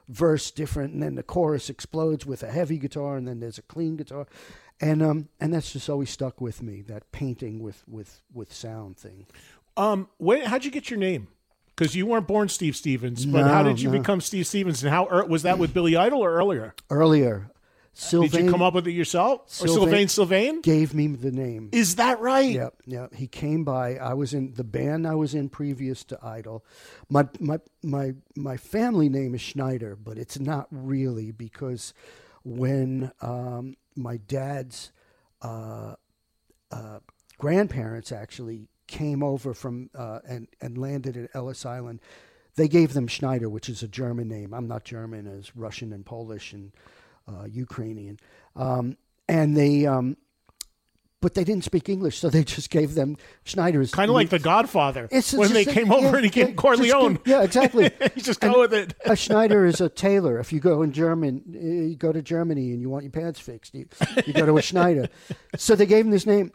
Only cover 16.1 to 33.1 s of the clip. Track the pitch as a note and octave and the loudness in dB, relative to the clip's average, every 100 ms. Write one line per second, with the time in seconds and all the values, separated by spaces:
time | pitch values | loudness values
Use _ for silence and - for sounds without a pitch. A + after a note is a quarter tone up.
16.1 | C#4 F#3 E3 G3 D3 A2 - - C#3+ D#3+ | 4 2 2 2 0 -6 -12 -4 4 6
17.1 | D3+ B2 G#2 G#2 _ _ _ _ - - | 6 4 0 -8 _ _ _ _ -14 0
18.1 | E3+ D#3 E3+ F3+ F3 F3+ F3+ E3+ E3+ D#3+ | 2 4 4 4 4 2 2 -2 -2 -2
19.1 | F3 G#3+ C#4 - - E3+ E3 F3+ G3+ G3 | 0 2 0 -6 -4 2 4 4 4 2
20.1 | - F3+ F#3+ B3+ D#4+ A#3 D#3 D#3 D3+ D3+ | 2 2 2 0 0 2 4 2 0 -2
21.1 | C3 C3 B2+ B2+ A2+ G#2+ A#3 F#3+ F3+ A#3+ | -2 -4 -4 -6 -8 -2 0 2 2 2
22.1 | A#3 A#3+ C4+ C4+ C3 B2 - - B2+ B2+ | 0 2 2 2 0 -6 -10 -14 -12 -12
23.1 | - A#2 - D3 D#3 C#3+ C3 B2 C3 B2 | -12 -12 -8 -4 -2 -2 -2 -4 -6 -6
24.1 | C3 C3+ C#3+ C3+ B2 A#2 B2+ C3+ D#3+ E3 | -4 -4 -4 -6 -8 -6 -4 -2 -2 -2
25.1 | D#3 D3+ D3+ C#3 - C#3+ B2+ C3 B2+ - | -2 -2 -4 -6 -6 -6 -6 -8 -8 -12
26.1 | - A#2 A2+ A2 A2 - - - - - | -14 -12 -14 -14 -16 -18 -20 -20 -20 0
27.1 | C#3+ C#3 - D3 D#3+ - _ D#3 C#3 C3+ | 2 2 -2 -4 -4 -8 _ -6 -4 -4
28.1 | C3 _ - C#3 B2+ - G#3+ A#3+ G3+ D3+ | -8 _ -12 -10 -10 -6 -2 0 2 2
29.1 | C3+ C3 A#2+ - C#3 C3 B2+ A2 G2+ G#2+ | 0 -4 -6 -8 -6 -4 -6 -8 -12 -14
30.1 | A2 A#2+ C3+ C#3 D3 - C#3 C3 C3+ C3+ | -14 -12 -8 -6 -6 -8 -10 -6 -2 -2
31.1 | A2+ A2 A2 A#2 - C3+ A#2+ - - - | -4 -8 -12 -16 -10 -10 -8 -12 -20 -20
32.1 | - _ _ B2+ A#2+ C3 C3+ C3 C3 C3 | -20 _ _ -12 -4 -2 0 -2 -4 -6